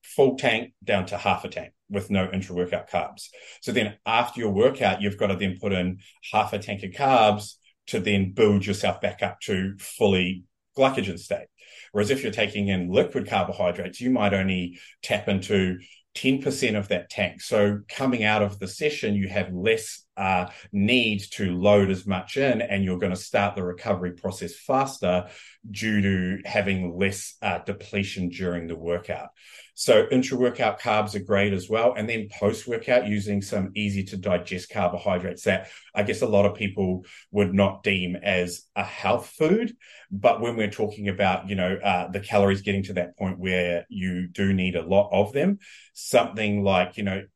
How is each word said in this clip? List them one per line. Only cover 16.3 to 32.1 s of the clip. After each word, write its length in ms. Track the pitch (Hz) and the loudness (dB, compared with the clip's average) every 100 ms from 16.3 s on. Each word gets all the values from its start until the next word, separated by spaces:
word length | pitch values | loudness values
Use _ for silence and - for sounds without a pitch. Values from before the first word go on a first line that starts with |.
| 135 | 0
percent 340 | 139 - 123 107 | -2 -2 -2 -2
of 140 | 101 | -2
that 200 | 90 - | -4 -4
tank. 320 | - 90 - | -4 -4 -4
So 380 | - 110 104 104 - | -2 2 2 0 -6
coming 380 | - 131 120 107 | -4 -2 0 2
out 160 | 107 | 2
of 180 | 101 - | 0 -2
the 80 | 95 | -10
session, 480 | - 151 - 110 101 | -4 -2 -2 -2 0
you 140 | 92 | 0
have 240 | 101 90 | -2 -4
less, 520 | 90 107 110 - - _ - | -2 0 0 -2 -14 _ -4
uh, 300 | 95 92 92 - - | 0 0 -2 -10 -6
need 480 | 101 104 127 113 101 - | 0 4 4 2 -2 -6
to 260 | - 95 90 | -4 -4 2
load 320 | 101 104 95 | 6 6 6
as 160 | 92 101 | 0 -2
much 300 | 92 - 135 | -4 -4 -2
in, 260 | 135 113 | 0 0
and 220 | 117 98 | -2 -2
you're 160 | 92 90 | -2 0
gonna 160 | 95 90 | -2 -4
start 400 | - 110 101 98 | -2 0 0 -2
the 80 | |
recovery 480 | 90 87 110 90 90 | -6 -4 -4 -2 -4
process 420 | - 95 - 85 | -6 -8 -6 -10
faster 760 | - - 131 131 - 90 90 98 - - - 117 | -8 -2 0 0 -2 0 0 -2 -12 -20 -20 -14
due 320 | 98 110 107 | -4 0 2
to 460 | 98 95 92 98 - | 2 2 -2 -4 -2
having 500 | 110 95 92 87 87 | 0 0 -2 -4 -2
less, 380 | 98 98 - - | -2 -2 -10 -8
uh, 180 | 101 87 | -4 -4
depletion 680 | - 98 - 104 95 95 87 | -6 -10 -6 -4 -4 -4 -6
during 400 | 92 90 87 85 | -4 -4 -4 -6
the 80 | 80 | -8
workout. 540 | 85 85 - 80 - _ - - - | -4 -4 -6 -10 -12 _ -20 -20 -18
So 320 | - - 110 110 | -2 4 6 6
intra-workout 680 | 127 127 127 123 123 110 - | 2 2 2 0 2 -2 0
carbs 360 | 117 107 101 104 | 0 0 0 -4
are 80 | |
great 300 | 87 101 101 | 0 2 4
as 140 | 95 87 | 0 0
well. 260 | 110 123 110 | 2 2 2
And 100 | |
then 220 | 113 | -2